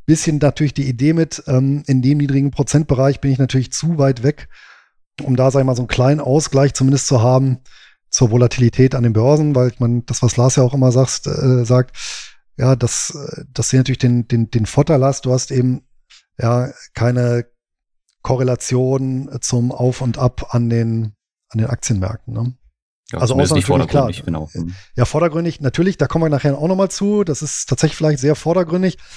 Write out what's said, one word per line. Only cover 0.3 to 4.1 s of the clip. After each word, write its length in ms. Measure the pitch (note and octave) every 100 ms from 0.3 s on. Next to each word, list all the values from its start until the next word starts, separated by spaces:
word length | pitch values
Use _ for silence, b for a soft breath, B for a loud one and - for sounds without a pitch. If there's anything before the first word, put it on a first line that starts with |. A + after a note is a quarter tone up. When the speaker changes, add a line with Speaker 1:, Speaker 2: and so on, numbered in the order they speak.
| D3
Speaker 1:
natürlich 360 | C#3+ - D3+
die 140 | - C3+
Idee 260 | A#2+ D3
mit, 280 | E3 D#3+ - -
ähm, 360 | C3 C3+ C#3+ -
in 160 | C3
dem 160 | B2+ D3
niedrigen 320 | C#3+ C3+ C#3
Prozentbereich 680 | - C3+ D3 D#3 B2+ C3+ C3+
bin 120 | C#3
ich 60 | C3
natürlich 340 | C3 C3 B2
zu 240 | - D#3+ D#3+
weit 260 | C#3